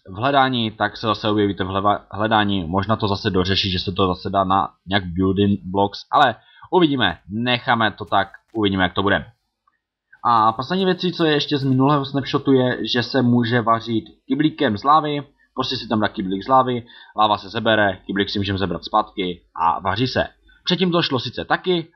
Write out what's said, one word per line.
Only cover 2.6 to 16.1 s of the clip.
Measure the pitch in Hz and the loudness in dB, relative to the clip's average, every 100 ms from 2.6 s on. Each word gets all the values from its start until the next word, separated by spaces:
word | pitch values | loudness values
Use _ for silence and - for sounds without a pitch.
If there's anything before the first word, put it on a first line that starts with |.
| 80 | -2
Možná | 95 98 107 | -2 0 -2
to | 104 | -2
zase | 98 107 | -2 0
dořeší, | 92 90 92 98 | 0 0 0 -2
že | 90 | -4
se | - | -4
to | 90 95 | -2 0
zase | 90 104 | -2 -2
dá | 98 | -2
na | 95 95 73 _ 87 | 0 0 -2 _ -4
nějak | 101 90 | -4 -2
building | 85 95 95 101 101 | 0 0 2 2 0
blocks, | 92 98 101 - - | -2 0 0 -2 -2
ale | 143 131 - _ _ - | 2 2 0 _ _ -2
uvidíme, | 180 156 135 95 82 - | 2 2 2 -2 -2 -8
necháme | 107 123 120 135 117 107 | -4 -2 -2 0 0 0
to | - 104 | -2 -2
tak, | 101 95 - _ | -2 -2 -8 _
uvidíme, | 113 101 95 | -2 0 2
jak | 90 | 0
to | - | 0
bude. | 98 87 - _ _ _ _ _ _ _ _ - 117 | 2 0 -2 _ _ _ _ _ _ _ _ -6 0
A | 113 110 | 2 2
poslední | 113 131 185 185 | 0 -2 0 0
věcí, | 185 180 | 0 -2
co | 170 160 | 0 2
je | |
ještě | 147 - 143 | 0 0 -2
z | |
minulého | 135 131 139 147 135 | 0 2 4 2 0
snapshotu, | 139 - 143 143 | -4 -2 -2 2
je, | 131 127 - 110 | 4 2 -2 -2
že | 123 | -2
se | 117 135 | 0 0
může | 123 120 113 120 | 2 2 2 0
vařit | 113 113 117 110 110 - - | 2 0 0 -4 -6 -12 -4
kyblíkem | 135 151 - 135 101 | 0 0 0 0 2
z | |
lávy. | 139 156 151 143 135 _ _ | 2 2 2 -4 -8 _ _
Prostě | 127 123 127 | -6 -6 -6
si | 113 | -4
tam | 110 | -2
dá | |
kyblík | 101 | -2